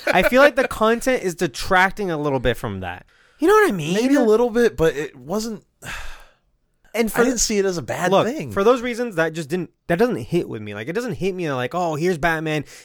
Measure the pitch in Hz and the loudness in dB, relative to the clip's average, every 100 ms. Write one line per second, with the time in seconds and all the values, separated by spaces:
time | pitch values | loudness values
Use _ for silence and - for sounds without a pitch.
0 | - 185 302 247 285 269 240 - 220 233 | 0 2 4 6 4 4 -2 0 0 2
1 | 262 254 185 160 175 - - 185 185 196 | 0 -2 -2 -4 -4 -4 0 2 2 0
2 | 190 156 147 135 123 113 113 95 90 90 | -4 -2 -2 0 0 -2 -4 -6 -8 -12
3 | - _ _ - 330 427 381 190 151 196 | -16 _ _ 0 4 6 4 0 -2 0
4 | 254 277 226 220 240 220 233 - 160 139 | 2 4 4 4 2 2 2 2 0 0
5 | 143 131 127 208 226 202 - _ - - | -6 -10 -8 -6 -6 -10 -16 _ -14 -12
6 | - - - _ _ _ _ _ _ 214 | -12 -14 -18 _ _ _ _ _ _ -4
7 | 220 240 240 240 - 208 190 170 117 131 | 0 2 2 2 0 0 0 -2 -4 -2
8 | 180 190 202 302 131 190 202 262 247 233 | 2 2 2 -2 -4 2 4 4 0 -4
9 | 240 165 165 160 139 180 165 _ - 170 | -4 -2 -2 -2 -4 -4 -6 _ -2 2
10 | 247 151 117 170 - 120 104 104 117 185 | 2 0 -2 -2 -2 -8 -8 -8 -6 -6
11 | 247 139 185 185 160 131 123 175 175 147 | -6 -4 -4 -4 -4 -2 -4 -2 -2 0
12 | 180 165 170 160 156 151 135 - | -2 0 0 0 -2 -4 -4 -14